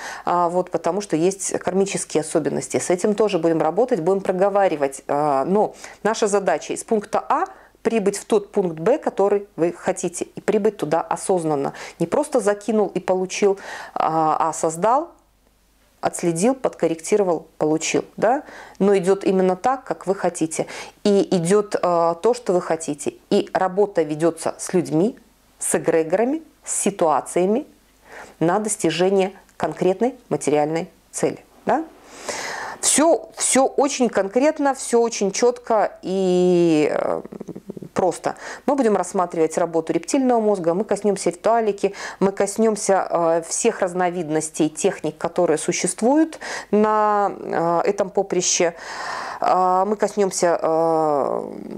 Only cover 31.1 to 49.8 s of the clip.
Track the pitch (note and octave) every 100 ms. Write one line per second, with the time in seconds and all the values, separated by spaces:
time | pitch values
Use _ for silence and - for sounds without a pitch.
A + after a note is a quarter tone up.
31.1 | - C#3+ - - _ - C4 D#4+ - -
32.1 | - - - - - - - - - E4
33.1 | - - - - B3+ B3 - C#4 - A#3
34.1 | G#3 G3 B3 D4 D#4 C#4 B3+ - A#3 A#3
35.1 | - G3 - A#3+ A#3+ - A3 F3 - E3
36.1 | F#3+ F#3 F3+ F3+ F3 E3+ D3+ D3+ - -
37.1 | E2 - - - - - - D#3+ - F#3
38.1 | - C#3+ - - - - C#4 A3+ G3 F3
39.1 | G3 F3 E3+ D#3+ E3+ E3+ E3 D#3+ E3 -
40.1 | C#4+ B3+ A#3 G#3+ F#3+ E3 F3 G#3+ G3 G#3+
41.1 | F#3+ F3 E3+ G#3 A#3 A3 G3+ G3 - -
42.1 | - G3 G3 G3+ - A3 G#3 - F#3 -
43.1 | E3 E3 E3 E3 - A3+ - F#3 F3+ F3+
44.1 | F3+ D3+ D#3 D3+ - D#3 - F#3+ F3 D#3
45.1 | D#3 E3+ - F3 A#3 - F3 - - A3+
46.1 | D4 D#4+ - - - - G#3 G#3+ G#3+ G#3+
47.1 | G#3 G3 - - C#3 E3+ E3+ - G3+ F#3+
48.1 | G3+ G3 F3+ F3+ - E3+ - - - -
49.1 | - - - - F3+ F#3 F#3